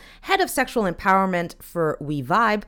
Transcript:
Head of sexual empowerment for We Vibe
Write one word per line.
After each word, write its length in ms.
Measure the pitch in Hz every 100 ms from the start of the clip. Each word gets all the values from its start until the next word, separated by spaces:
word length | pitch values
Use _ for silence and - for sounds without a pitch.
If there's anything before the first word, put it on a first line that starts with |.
| - -
Head 200 | - 381
of 80 | 359
sexual 340 | - 247 240
empowerment 760 | 190 170 196 190 190 180 170 -
for 360 | - 170 156 -
We 240 | 143 147
Vibe 400 | 127 196 226 208